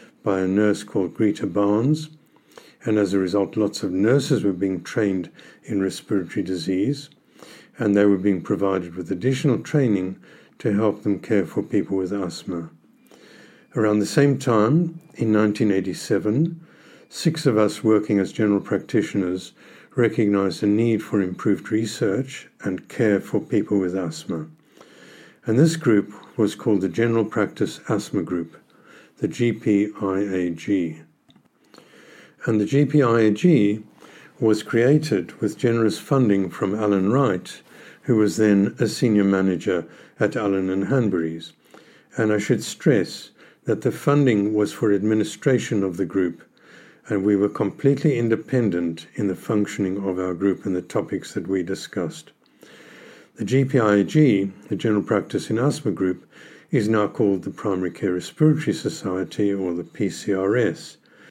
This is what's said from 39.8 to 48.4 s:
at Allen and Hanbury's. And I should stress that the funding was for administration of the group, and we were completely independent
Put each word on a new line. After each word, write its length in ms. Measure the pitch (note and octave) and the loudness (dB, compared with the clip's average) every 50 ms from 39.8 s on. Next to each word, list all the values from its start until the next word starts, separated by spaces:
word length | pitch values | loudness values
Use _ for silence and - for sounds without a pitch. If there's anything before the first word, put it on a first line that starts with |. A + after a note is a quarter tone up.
| E2 - - - - - _ _ | -2 -6 -14 -20 -20 -20 _ _
at 160 | A2 G#2 - | -2 0 0
Allen 340 | B2 A2 G2+ G2 F#2+ F#2+ F#2 | 0 -2 0 0 0 -2 -2
and 160 | F#2 F#2+ G2 | -2 -4 -2
Hanbury's. 640 | F#2 C3 C3+ A#2+ G#2+ F#2 F2 E2 D#2+ D#2+ E2 - - - _ _ _ - - - - - - _ _ - | 0 0 0 0 0 0 -2 -2 -4 -6 -10 -14 -16 -20 _ _ _ -20 -20 -20 -20 -20 -20 _ _ -6
And 160 | - A#2 G#2+ G#2+ | -2 0 0 0
I 60 | G#2 | 0
should 240 | G#2 - C3+ G#2 - | 0 0 -2 -2 -2
stress 680 | - - - - E3+ C3+ G#2+ F2+ - - - - - _ _ - - _ _ _ | -8 -12 -2 2 2 4 4 2 -2 -6 -16 -18 -20 _ _ -20 -20 _ _ _
that 180 | - A2 G2+ - | -4 -4 0 0
the 80 | B2+ | -4
funding 640 | - - - - C#3+ D3 C#3+ C3 A2+ G2+ G2+ G#2 A2 | -4 -2 0 0 2 4 4 4 4 2 2 0 2
was 180 | G#2+ G#2 G2 - | 0 0 0 -2
for 220 | - - A2 G2+ | -2 0 2 2
administration 880 | G2 F#2+ G#2+ A2 A2 G#2 - - - - C#3+ C3 A#2+ G2+ - A#2+ G#2 G2 | 2 2 0 0 0 0 -2 -6 -4 0 0 0 0 0 -2 -2 -2 -2
of 140 | F#2+ F2 | -2 -2
the 100 | F2 G2 | -4 -6
group, 420 | E2 - G2 F#2 F2 E2 - - _ _ _ _ - - - - - - _ _ - | -2 0 0 0 0 -2 -6 -16 _ _ _ _ -20 -20 -20 -20 -20 -20 _ _ -4
and 160 | A2 G2+ F#2+ | -4 0 2
we 100 | G#2 G#2 | 2 2
were 140 | G2 G2+ G2+ | 2 2 0
completely 680 | - - A2 G2 - - - C3+ C#3+ C#3 - D#3+ C#3 | 0 -2 -4 -4 -4 0 0 0 0 2 2 0 0
independent 920 | A#2+ A#2+ A2+ A2+ G#2+ | 2 0 0 0 -2